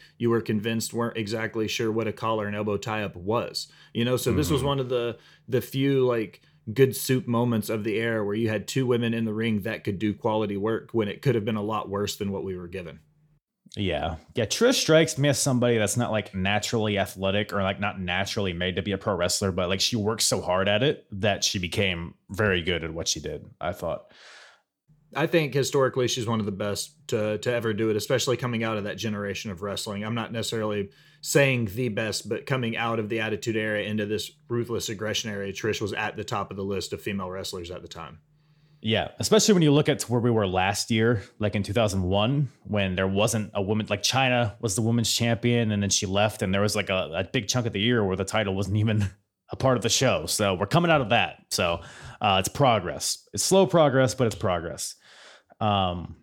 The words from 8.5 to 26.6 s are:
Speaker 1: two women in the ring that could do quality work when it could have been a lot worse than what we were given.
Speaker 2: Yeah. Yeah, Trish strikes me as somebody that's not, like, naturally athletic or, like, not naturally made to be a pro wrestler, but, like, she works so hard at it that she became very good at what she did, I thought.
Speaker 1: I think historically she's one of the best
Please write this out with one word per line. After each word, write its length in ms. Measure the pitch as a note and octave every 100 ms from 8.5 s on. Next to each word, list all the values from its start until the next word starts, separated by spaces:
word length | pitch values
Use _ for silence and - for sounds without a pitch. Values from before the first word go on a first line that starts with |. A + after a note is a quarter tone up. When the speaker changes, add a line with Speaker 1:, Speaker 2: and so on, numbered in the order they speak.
| G#2+ F2+
Speaker 1:
two 160 | C3 B2
women 280 | A#2+ A#2
in 120 | A#2 A2+
the 80 |
ring 280 | G#2+ A2+ G#2
that 220 | G#2+ G2
could 160 | - F#2
do 140 | G#2+
quality 420 | G2+ A2+ G#2+ G#2 G2
work 340 | G#2+ A2 -
when 160 | A#2 G2+
it 120 | -
could 140 | C#3 A#2
have 80 |
been 140 | G#2+ A2
a 40 |
lot 280 | G#2 G#2+ -
worse 260 | G2+ G#2 -
than 160 | G2
what 120 | G2 F#2+
we 100 | F2+
were 140 | F2
given. 300 | F#2 E2+ - _ _ _ _ _ _ _ G#2+
Speaker 2:
Yeah. 400 | F#2+ D2+ D#2+ E2 - -
Yeah, 100 | G#2+
Trish 300 | - A#3+ -
strikes 420 | - D#3+ E3 -
me 100 | C#3+
as 100 | C3
somebody 380 | C#3+ B2 B2 A2+
that's 180 | G2+ B2
not, 140 | A#2
like, 220 | G#2+ - F#2+
naturally 640 | F#2+ G#2 - A#2 G#2+ G2
athletic 520 | F#2 F#2+ F#2+ G2+ G#2
or, 120 | G2+
like, 160 | F#2+ F#2+
not 180 | G2+ G2
naturally 540 | F2 F2+ G2 A2 F#2+
made 220 | E2+ F2+ F#2
to 40 |
be 80 | F#2+
a 40 | F#2
pro 160 | A2 F2+
wrestler, 360 | F2 - G2
but, 160 | F#2 F2+
like, 140 | G2
she 140 | - A#2
works 280 | G2+ A2 -
so 160 | G#2
hard 280 | F#2 F#2 G2
at 140 | G#2+
it 220 | C#3 - -
that 320 | G2 G#2 G2
she 140 | - G2+
became 540 | F2 G#2+ F#2+ F2 E2+ - -
very 320 | G#2 G#2+ F2+
good 220 | E2 E2+ D#2+
at 80 |
what 140 | D#2+ D#2+
she 100 | D#2
did, 240 | D2+ D2 - -
I 140 | E2+
thought. 380 | - E2+ - - - - - - _ _ _ _ _ _ C3+
Speaker 1:
I 120 | D#3
think 260 | E3+ D3
historically 540 | C#3 B2+ C#3+ C3 C3+ A#2+
she's 200 | C3 A2+
one 120 | A2+
of 60 | G#2
the 60 |
best 440 | F#2+